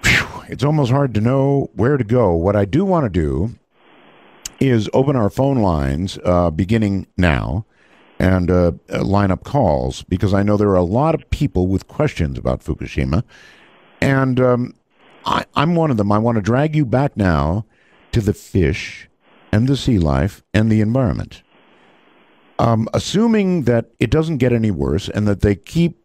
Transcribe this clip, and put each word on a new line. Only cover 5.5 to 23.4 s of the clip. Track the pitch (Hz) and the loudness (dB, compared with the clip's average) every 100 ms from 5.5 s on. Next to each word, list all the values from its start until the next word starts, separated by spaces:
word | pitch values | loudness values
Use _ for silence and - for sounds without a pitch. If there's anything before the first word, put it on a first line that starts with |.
| 135 | 2
lines, | 101 80 67 71 92 - | 2 0 0 -2 -4 -6
uh, | - 90 87 | 0 2 2
beginning | 80 92 113 104 98 - - | 0 0 0 0 -2 -6 0
now | 87 67 52 80 - _ _ _ _ _ | 0 0 -2 -6 -8 _ _ _ _ _
and, | 92 92 87 | 2 2 2
uh, | 90 87 85 _ | 2 2 0 _
uh, | - | -4
line | 117 98 101 | 0 0 2
up | 92 | -2
calls, | - 143 107 71 64 - | -2 0 0 0 -2 -8
because | - 90 101 | -6 -2 0
I | 98 | 0
know | 101 104 | 0 2
there | 104 | 2
are | 92 | 2
a | |
lot | 87 110 156 156 | 2 0 0 -2
of | - | -4
people | - 143 - 92 | -4 -2 0 0
with | 95 - | -2 -6
questions | - 151 - 76 62 | -4 -4 -2 -4 -4
about | 62 62 | -4 -4
Fukushima. | - - 64 - 65 82 - - - - - _ _ _ | -6 -8 -6 -4 -2 -2 -4 -14 -20 -20 -20 _ _ _
And, | - 135 131 123 | 0 2 0 2
um, | 127 123 120 - _ _ _ - | 2 0 -2 -10 _ _ _ -12
I, | - - - - | -6 -4 -4 -2
I'm | 151 | 0
one | 170 160 | 2 0
of | 117 | 0
them. | 101 | 0
I | 104 | 0
wanna | 113 117 | 0 -2
drag | 101 123 151 151 | 0 0 0 0
you | 139 | 0
back | 120 143 - | 0 -2 0
now | 95 78 71 98 113 _ _ _ _ | 2 2 0 -2 -6 _ _ _ _
to | 120 | -2
the | 107 | 0
fish | - - - 78 - - - - _ _ _ _ | -4 -4 0 0 -2 -8 -16 -20 _ _ _ _
and | 107 127 | 0 0
the | 139 | 0
sea | - 110 | 2 2
life | 80 67 82 - _ | 2 2 0 -4 _
and | 107 110 | 0 2
the | 107 | 2
environment. | 107 123 123 57 - - _ _ _ _ _ _ _ _ _ _ _ - | 2 0 0 -2 -8 -16 _ _ _ _ _ _ _ _ _ _ _ -2
Um, | 113 113 110 | 0 0 0
assuming | 113 - 185 233 220 | -4 -2 0 2 2